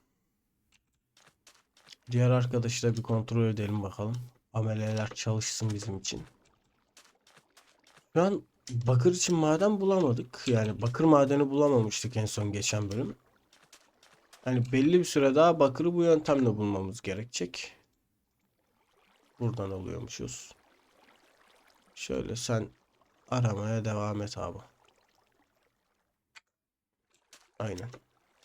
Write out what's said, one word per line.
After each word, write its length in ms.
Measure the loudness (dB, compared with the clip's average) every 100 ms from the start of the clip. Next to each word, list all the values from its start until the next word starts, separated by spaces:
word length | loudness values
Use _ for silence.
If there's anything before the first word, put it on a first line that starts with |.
| _ _ _ _ _ _ _ _ _ _ _ _ _ _ _ _ _ _ -20 -20 -4
Diğer 180 | 2 4
arkadaşı 580 | 4 2 0 -2 -2 0
da 100 | -2
bir 60 |
kontrol 420 | -2 -2 0 0 0
edelim 380 | 0 -2 -4
bakalım. 320 | -4 -6 -6 -6 -10 -18 _
Ameleler 560 | -4 -2 -2 -2 -2 -4
çalışsın 600 | -6 -4 -2 -4 -4 -4
bizim 280 | -4 -8 -8
için. 260 | -8 -10 -12 _ _ _ _ _ _ _ _ _ _ _ _ _ _ _ _ _ _
Şu 80 | 2
an 220 | 2 2 -6 _ -8
bakır 420 | -4 2 4 4
için 240 | 4 2 2
maden 460 | 2 2 2 2
bulamadık. 600 | 2 2 2 0 -4 -8 -2
Yani 340 | 0 0 -2
bakır 220 | -4 2
madeni 460 | 6 6 6 4 2
bulamamıştık 680 | 2 4 4 2 -2 -6 -4
en 80 | -4
son 260 | -2 -4
geçen 400 | -4 -2 -2 -4
bölüm. 240 | -4 -6 -10 _ _ _ _ _ -20 _ _ _ _ _ -10
Hani 280 | -2 0 2
belli 280 | 2 4 4
bir 60 | 4
süre 300 | 2 4 6
daha 240 | 6 6
bakırı 340 | 4 2 0
bu 100 | 2
yöntemle 420 | 4 4 4 2 2 2
bulmamız 440 | 0 -2 -4 -8
gerekecek. 720 | -8 -8 -8 -8 -8 -8 -16 -18 _ _ _ _ _ _ _ _ _ _ _ _ _ _ _ -6
Buradan 320 | -4 -4 -6
alıyormuşuz. 840 | -6 -8 -10 -10 -12 -12 -12 -18 -20 _ _ _ _ _ _ _ _ _ _ _ _ _ -14
Şöyle 400 | -8 -6 -6 -6
sen 340 | -4 -4 -4 -10 _ _ _ _ _
aramaya 540 | -2 -2 -2 -4 -4 -4
devam 360 | -4 -4 -6
et 160 | -8 -8
abi. 220 | -10 -12 -18 _ _ _ _ _ _ _ _ _ _ _ _ _ _ _ _ -20 -20 _ _ _ _ _ _ _ _ -20 _ -10
Aynen. 300 | -8 -8 -10 -16 _ _ _ _